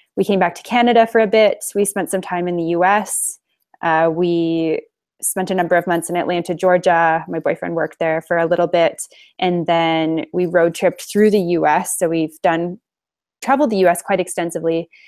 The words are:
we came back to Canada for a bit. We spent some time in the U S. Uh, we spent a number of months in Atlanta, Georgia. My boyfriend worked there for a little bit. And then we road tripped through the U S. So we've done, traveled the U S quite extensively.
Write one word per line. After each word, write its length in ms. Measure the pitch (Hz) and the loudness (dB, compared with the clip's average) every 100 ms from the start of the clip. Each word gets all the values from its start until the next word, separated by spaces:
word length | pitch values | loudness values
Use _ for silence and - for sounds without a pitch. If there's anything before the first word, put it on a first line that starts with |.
| _ - | _ -6
we 80 | |
came 160 | 196 196 | 0 2
back 160 | 175 - | 0 -2
to 80 | |
Canada 420 | - 240 240 233 226 | -4 0 4 4 4
for 140 | 226 | 2
a 80 | 214 | 2
bit. 380 | 220 208 - - 202 | 4 4 2 -6 -2
We 80 | |
spent 260 | 202 202 170 | -2 -2 -4
some 120 | 190 | -4
time 260 | - 180 175 | -4 -4 -2
in 80 | 175 | -2
the 80 | |
U 220 | 165 170 180 | -2 2 2
S. 540 | 208 202 - - - _ _ _ - | 2 0 -6 -8 -10 _ _ _ -6
Uh, 280 | 170 160 165 | 0 2 2
we 760 | 160 180 170 165 165 160 156 - _ _ - | 0 0 0 0 0 -2 -4 -6 _ _ -10
spent 300 | - 196 185 | -8 -6 -4
a 20 | |
number 220 | 185 170 180 | -2 2 0
of 100 | 175 | 0
months 240 | 170 - | -2 -2
in 60 | 175 | -4
Atlanta, 400 | - 175 170 170 | -2 -4 -4 -2
Georgia. 680 | 185 180 180 170 165 165 165 | 2 2 4 2 2 0 -2
My 120 | 165 | -6
boyfriend 360 | - 165 175 170 | -4 -4 -4 -4
worked 240 | 156 - | -6 -4
there 220 | 165 160 | -2 -2
for 160 | - 170 | -2 0
a 80 | 165 | 0
little 220 | 170 170 | 0 0
bit. 340 | 170 165 - - - - - | 2 0 -2 -16 -18 -20 -6
And 280 | 180 175 165 | -2 0 0
then 580 | 170 165 160 160 160 - | 0 2 0 0 -2 -4
we 140 | 180 175 | -4 0
road 280 | 175 170 | 2 0
tripped 380 | 165 185 - - | 0 -2 -2 -6
through 200 | 208 214 | 2 4
the 100 | 202 | 4
U 260 | 175 170 151 | 2 0 2
S. 300 | 160 202 - | 2 -2 -2
So 100 | 170 | -2
we've 340 | 165 156 - | 0 -2 -2
done, 380 | 175 165 175 185 _ _ _ _ _ - | 0 0 -2 -8 _ _ _ _ _ -12
traveled 280 | - 269 285 | -2 2 2
the 100 | 202 | 4
U 100 | 180 | 2
S 120 | 175 | 2
quite 200 | - 190 | 0 -2
extensively. 680 | 175 - 170 165 165 165 165 _ | -2 -4 -6 -4 -2 -2 -6 _